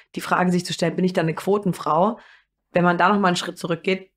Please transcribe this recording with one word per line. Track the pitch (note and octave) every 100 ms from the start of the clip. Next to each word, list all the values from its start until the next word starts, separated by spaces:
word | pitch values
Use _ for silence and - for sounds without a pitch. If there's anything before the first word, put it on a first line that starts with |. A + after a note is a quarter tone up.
| _
die | -
Frage | - F3 F3+
sich | F3+
zu | F3+
stellen, | - E3+ E3
bin |
ich | F3+
dann | F#3 D#3+
eine |
Quotenfrau? | D#3 F#3+ G#3 G3 - D3+ D#3 G3+ A#3 - - _ _ _
Wenn | F3
man | F3 F3
da | F3+
nochmal | G3+ F#3
einen | F3
Schritt | - -
zurückgeht, | F3 E3 F#3+ F#3+ -